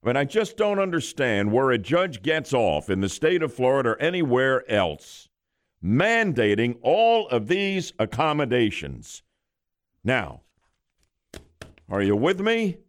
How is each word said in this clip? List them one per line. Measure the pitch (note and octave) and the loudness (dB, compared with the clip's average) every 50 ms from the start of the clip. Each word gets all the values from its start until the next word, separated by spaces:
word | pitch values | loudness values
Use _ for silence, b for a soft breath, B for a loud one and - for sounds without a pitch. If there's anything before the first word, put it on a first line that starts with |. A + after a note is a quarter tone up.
| _ | _
I | G#2+ | 0
mean, | B2 C#3 | 0 0
I | C#3+ | -2
just | C#3 - G#3+ A3 - - - | 0 0 -2 -2 -2 -2 -2
don't | G#3+ G#3 G#3 G3 | 0 0 2 0
understand | G3 F#3 E3+ E3 - - - - C#3 B2 A2 G2+ G2+ G#2 | 0 0 -2 -4 -4 -4 -4 -2 0 0 2 2 0 2
where | G#2+ B2 C3+ C3+ | 2 2 2 2
a | B2+ A#2 | 2 0
judge | G2 G2 C#3+ F3 F#3 F#3+ C3+ G2+ F#2 | 0 0 0 0 0 0 -4 -6 -4
gets | C3+ D#3+ D#3 C3 - | -2 -2 -2 -2 -2
off | - B2+ A2+ F#2+ D#2 D2 D2+ - | 0 2 2 2 2 0 0 -2
in | F#2+ F#2+ | -2 0
the | G2 F#2+ | 0 -2
state | - - - D#3 F3+ F3+ D#3+ | -4 0 0 2 2 2 0
of | D3+ - | -2 -4
Florida | - B2+ B2+ C3+ C#3 C3+ A#2 | 0 0 2 2 2 2 0
or | A2+ - | 0 0
anywhere | C#3 E3 F3+ F3+ E3+ C3+ A#2+ B2 C3 C3 C3 B2+ - - | -2 -2 0 0 0 2 2 2 2 2 2 0 -2 0
else | A#2 G#2 F#2+ E2+ D2+ C#2+ - - - - - _ _ _ _ _ _ _ _ _ _ _ - | 0 0 0 0 -2 -6 -12 -20 -20 -20 -20 _ _ _ _ _ _ _ _ _ _ _ -2
mandating | F2 G#2+ C3 F3 G#3+ A#3 A3+ A3+ G3+ D#3 B2 A2+ G#2 G#2 G2+ A#2 A#2+ B2 A#2+ | 0 2 2 2 2 2 0 0 0 0 0 2 2 2 2 0 -2 -2 -2
all | - B2 D#3 G3+ A3+ A3+ A3+ A3+ G#3 - | 0 0 2 4 4 4 2 2 0 0
of | B2+ A#2 G#2+ G#2 | -2 -2 0 0
these | F3 F#3+ G3+ D4 G3 F#3+ E3 - - _ | -2 0 0 -2 -2 -4 -6 -6 -4 _
accommodations. | A2 G#2+ - A#2+ D3+ D#3 D3+ D3 D3 B2 A#2+ B2+ A#2 G#2+ F#2+ - - C#2+ C2+ A#1+ - - - - _ _ _ _ _ _ _ _ _ _ _ _ _ _ _ _ | -4 -4 -2 -2 -2 0 0 0 -2 0 2 2 2 2 0 -4 -10 -12 -12 -14 -16 -18 -20 -20 _ _ _ _ _ _ _ _ _ _ _ _ _ _ _ _
Now, | _ G#2 C3 B2+ G2 D2 B1+ B1 _ _ _ _ _ _ _ _ _ _ _ _ _ _ _ _ _ _ - - - _ _ _ - - - _ _ - | _ -2 -2 -2 -2 -6 -12 -18 _ _ _ _ _ _ _ _ _ _ _ _ _ _ _ _ _ _ -20 -20 -20 _ _ _ -20 -20 -20 _ _ -6
are | G#2 G2 | -2 0
you | G2+ G2 G#2 | 2 2 2
with | G#2 A#2 E3 F#3+ F3+ | 4 2 0 0 0
me | G3 A3 A3+ A3+ A3+ G3 E3+ - _ | 0 0 0 0 0 -2 -4 -6 _